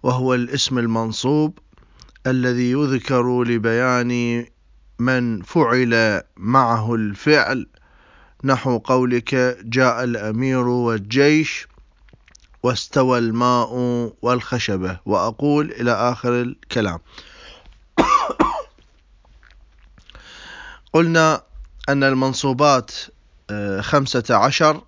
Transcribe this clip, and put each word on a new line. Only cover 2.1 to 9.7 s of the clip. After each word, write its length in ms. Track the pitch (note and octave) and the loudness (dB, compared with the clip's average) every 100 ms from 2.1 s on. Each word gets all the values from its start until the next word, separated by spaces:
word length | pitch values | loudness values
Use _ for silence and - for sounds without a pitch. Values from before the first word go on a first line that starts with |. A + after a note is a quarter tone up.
| - - | -10 -2
الذي 440 | C3 B2+ B2 B2 | 0 0 0 0
يذكر 720 | C3 D3 C3 - C3 B2 B2 | 0 0 -2 0 0 2 0
لبيان 1000 | A#2+ A#2+ A2 A2+ B2+ B2 A#2+ A#2+ A#2+ A#2 A#2+ _ _ _ _ _ | 0 0 0 0 0 0 0 -2 -2 -4 -6 _ _ _ _ _
من 440 | A#2+ B2+ B2 A2 | 0 0 0 -4
فعل 800 | F#2+ F3 C3 B2 B2+ A#2 A2+ G2 - - | -4 0 2 2 2 2 2 0 -6 -10
معه 580 | F#2 C3 B2 A#2 A2 | 0 2 4 2 0
الفعل، 720 | A#2 G#2+ G2 - D3+ A#2 B2+ F2+ _ _ _ _ _ - _ | -2 -4 -4 2 4 2 -2 -6 _ _ _ _ _ -20 _
نحو 340 | C3+ C3 C#3 A#2 | 0 0 0 -2
قولك: 800 | - B2+ B2+ B2 A#2 C3+ B2+ B2 | 0 0 2 0 0 0 0 -2
جاء 420 | A2 | -4